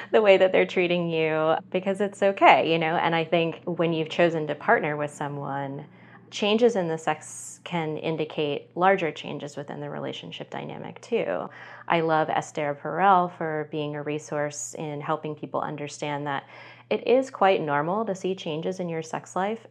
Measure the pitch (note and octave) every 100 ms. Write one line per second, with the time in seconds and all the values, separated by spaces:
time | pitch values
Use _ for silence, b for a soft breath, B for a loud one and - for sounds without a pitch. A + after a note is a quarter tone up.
0 | B A3+ G#3+ F#3+ F#3+ F3+ F#3 - F3 F3
1 | E3+ E3 D#3+ D#3 D#3 D#3+ - F#3 F#3+ F#3+
2 | G3+ G3 G3+ G3 E4 D#3 D3+ E3 D#3+ E3
3 | - E3 D#3+ F3 E3 D#3 - E3+ E3 E3
4 | D#3+ - F3 D#3+ D3+ D3 - A3+ D#3 D3
5 | D3 - D3 C#3+ C#3+ C#3 C#3 C#3 D#3 B
6 | B B - - G#3 G#3+ A#3+ A3 F3 D#3+
7 | D#3 D3+ - - - - - F3 D#3 D3+
8 | - D#3+ D#3 - D3 C#3+ - - F#3 G3
9 | D#3+ D3+ E3+ D3 C#3+ C#3 C#3+ D3 D3 D3+
10 | C#3 - E3 E3 - - C#3+ D3+ - -
11 | - A3+ - F2+ - B B B B E3
12 | D#3+ D#3 D#3 - D3+ - D3 C#3+ D#3 D#3+
13 | F#3+ F#3 F3 F3 E3 D#3 D3+ D#3 D3 D3
14 | D3 D3+ D3 D3+ D3 D3 - - D#3 D3
15 | D3 D#3 D3+ D3 C#3 C3 - D3+ D3 -
16 | D3+ C#3+ D3 C#3 - B B B B G#3+
17 | - B3 C4 - G3 G3 D#3 C#3+ D#3 G3+
18 | A3 F#3 F#3 F#3 - D3+ F3 F#3 F3+ D#3+
19 | D#3+ D#3 - - F#3+ A3+ -